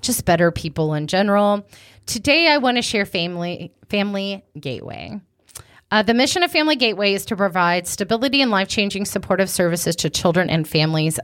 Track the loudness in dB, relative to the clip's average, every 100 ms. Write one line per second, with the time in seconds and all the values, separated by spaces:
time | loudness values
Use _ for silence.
0 | -4 -4 0 2 2 0 -8 -4 -2 -2
1 | -2 0 2 2 2 0 -4 -20 -20 -20
2 | -10 -6 2 4 4 4 2 0 -2 -2
3 | -2 -2 -4 -4 -6 -8 -12 _ _ -2
4 | -2 -2 -6 -8 _ -12 -10 -8 -10 -14
5 | -12 -14 -16 _ _ -20 -20 -20 _ 0
6 | 4 4 4 2 2 2 2 2 2 2
7 | 0 0 -2 0 0 2 2 2 -2 -6
8 | -2 0 2 2 2 2 0 0 -2 -2
9 | -4 -4 -2 0 0 2 0 2 -2 -2
10 | -2 0 2 2 2 0 0 0 2 2
11 | 0 0